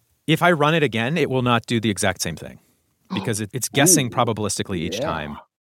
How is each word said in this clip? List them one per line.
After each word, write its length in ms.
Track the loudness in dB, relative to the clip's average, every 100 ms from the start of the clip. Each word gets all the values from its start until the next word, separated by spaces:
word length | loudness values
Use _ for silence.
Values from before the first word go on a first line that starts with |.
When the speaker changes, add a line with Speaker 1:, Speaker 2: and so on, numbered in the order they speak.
| _ _ 0
Speaker 1:
if 140 | 2
I 100 | 4
run 240 | 4 4 2
it 80 |
again, 340 | 2 0 -2 0
it 120 | 0
will 120 | 0
not 240 | 2 2 0
do 120 | 0
the 100 | 0
exact 320 | 0 -2 -2
same 140 | -6 -8
thing 240 | -12 -18 _ _ _ _ -10
because 260 | -8 -4 -6
it, 100 | -6
it's 160 | -8 -4
guessing 380 | 2 4 4 2
Speaker 2:
Ooh. 20 |
Speaker 1:
probabilistically 680 | 0 0 0 -2 -4 -4 -4
each 180 | -4 -4
Speaker 2:
Yeah. 100 | -4
Speaker 1:
time. 320 | -6 -6 -10 -18 _